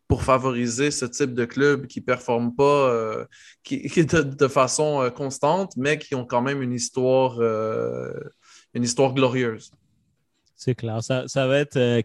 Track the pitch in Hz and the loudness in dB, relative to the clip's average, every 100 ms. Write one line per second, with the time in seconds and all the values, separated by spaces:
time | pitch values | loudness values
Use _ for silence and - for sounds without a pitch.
0 | - 127 - 131 131 120 120 113 147 147 | -2 0 4 2 2 0 -2 0 -2 -2
1 | 120 - 139 123 117 131 143 135 - - | -6 -2 -2 -2 -4 2 2 2 -4 -6
2 | - 123 - 120 120 120 143 143 131 117 | -2 -2 0 -2 0 2 4 4 2 0
3 | 110 117 120 - - _ - 135 - 185 | -2 -6 -10 -18 -20 _ -8 -8 -2 0
4 | 160 165 139 135 135 139 127 - 151 143 | 4 2 0 2 2 4 2 2 0 0
5 | 123 123 139 - 143 185 190 120 139 151 | -2 -4 -8 -2 0 2 -2 -4 -2 -2
6 | - 131 120 123 135 139 123 120 - 131 | -4 -6 -2 0 0 -2 -4 -4 -4 0
7 | 127 131 131 120 113 110 110 117 58 62 | 2 4 2 2 0 0 -2 -2 -4 -6
8 | 64 - - - _ - _ 120 120 127 | -8 -10 -14 -20 _ -20 _ -4 -2 2
9 | 135 135 127 127 120 107 - _ _ _ | 2 4 2 2 -2 -4 -14 _ _ _
10 | _ _ _ _ _ _ 127 120 113 113 | _ _ _ _ _ _ -4 -4 -4 -6
11 | - 127 127 135 131 139 147 139 120 120 | -2 -4 -2 -2 2 2 2 2 2 2